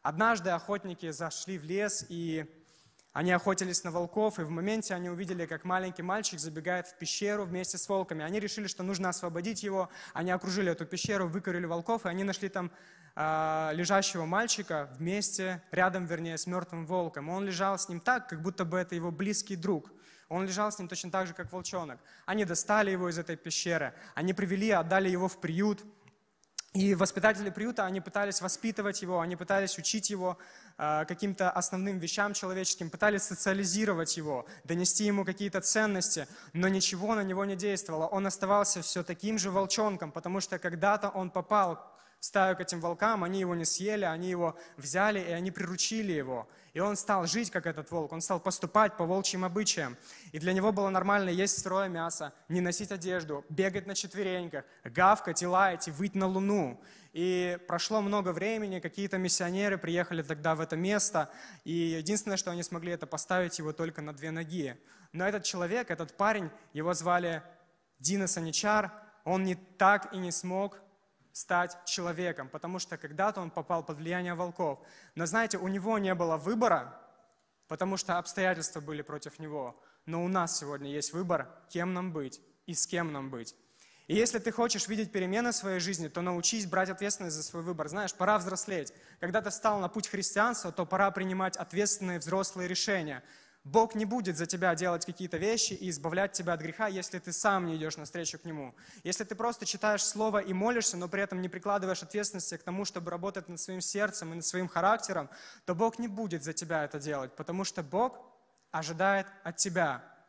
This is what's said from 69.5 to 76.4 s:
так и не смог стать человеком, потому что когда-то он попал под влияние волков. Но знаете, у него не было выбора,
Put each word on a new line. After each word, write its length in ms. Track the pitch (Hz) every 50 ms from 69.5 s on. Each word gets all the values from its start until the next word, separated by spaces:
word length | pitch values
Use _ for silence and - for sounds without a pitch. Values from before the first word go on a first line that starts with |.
| 180
так 580 | 180 - - - - 196 190 208 202 202 - -
и 20 |
не 160 | 185 185 175
смог 480 | 170 - - 180 180 190 196 196 - - - _ _ _ _ _ _ _ _ _ _
стать 400 | - - - 180 175 175 175 175 - -
человеком, 640 | - - - 175 175 165 160 180 175 160 - 135 131
потому 300 | - 151 - 170 185 180
что 180 | - - 170
когда-то 440 | - - 147 147 156 190 214 208 196
он 100 | 180 165
попал 340 | - 170 156 - 180 165 151
под 120 | - 156
влияние 380 | 143 160 165 175 180 180 175 175
волков. 440 | 165 180 175 170 - 180 156 139 - - - - - - - _
Но 100 | 160 170
знаете, 320 | 160 165 226 226 220 208 180
у 80 | 180
него 320 | 185 190 196 180 220 226 214
не 160 | 202 190 185
было 220 | 170 175 165 160
выбора, 600 | 156